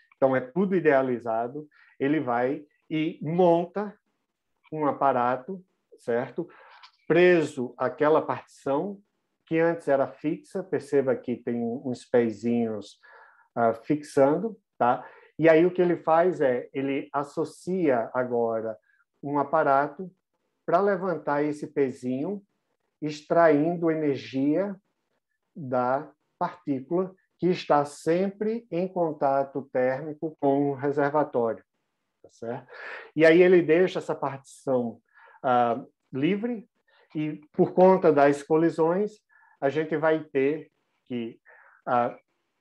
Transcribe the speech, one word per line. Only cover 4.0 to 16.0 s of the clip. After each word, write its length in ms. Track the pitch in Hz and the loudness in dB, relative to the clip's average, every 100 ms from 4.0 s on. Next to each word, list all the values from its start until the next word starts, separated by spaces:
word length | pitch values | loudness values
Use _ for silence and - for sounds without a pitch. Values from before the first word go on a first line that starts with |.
| _ _ _ _ _ _ _ | _ _ _ _ _ _ _
um 140 | 156 147 | -4 -4
aparato, 760 | 135 139 127 120 127 - 190 - _ _ - | 0 0 2 0 -2 -8 -14 -18 _ _ -12
certo? 500 | - 117 131 - 170 - - - - _ - | -4 -4 -4 -8 -12 -14 -20 -20 -20 _ 0
Preso 680 | 165 180 175 147 - 123 - | 4 6 4 2 -4 -8 -4
àquela 460 | 127 - 147 156 | -4 0 2 2
partição, 760 | - 123 - - 139 139 190 202 _ _ _ _ - | 0 -8 -12 -10 -6 -4 -4 -10 _ _ _ _ -4
que 120 | 160 | 0
antes 280 | 165 165 156 | 0 -2 0
era 220 | 139 131 | 0 0
fixa, 540 | - 151 170 - 196 | -6 -6 -6 -8 -10
perceba 520 | 185 143 143 139 131 | -6 -6 0 0 2
que 220 | 117 - 117 | -2 -4 -6
tem 260 | - 120 | -6 -4
uns 420 | 117 127 135 120 | -4 -6 -8 -10
pezinhos, 960 | - 123 117 98 117 120 113 107 98 - _ - - _ _ | 0 2 2 -2 -2 -2 -2 -6 -12 -20 _ -20 -20 _ _
ah, 200 | - 117 | -2 0
fixando, 840 | 113 - 151 - 143 135 165 220 202 _ - | 0 -4 -4 -2 2 2 2 -4 -10 _ -2
tá? 280 | 120 135 - - - - | 0 0 -6 -20 -16 0
E 100 | 160 | 4
aí 180 | 160 175 | 6 4
o 40 | |
que 120 | 180 | 2
ele 140 | 180 | 0
faz 440 | 165 | 0